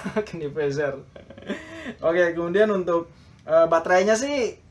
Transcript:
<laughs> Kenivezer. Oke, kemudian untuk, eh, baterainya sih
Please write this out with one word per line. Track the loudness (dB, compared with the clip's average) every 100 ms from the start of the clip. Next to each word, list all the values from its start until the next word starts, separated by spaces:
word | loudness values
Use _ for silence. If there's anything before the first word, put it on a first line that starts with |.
| -6
<laughs> | -6 -6
Kenivezer. | -8 -8 -4 -4 -2 -4 -6 -14 -20 -20 -20 -10 -10 -10 -14 -14 -4
Oke, | 0 2 0 0
kemudian | -2 2 2
untuk, | 2 0 -2 -2 -14 -20 -20
eh, | 0 4 4
baterainya | 4 4 2 4
sih | 2 0 -2 -4 -6 _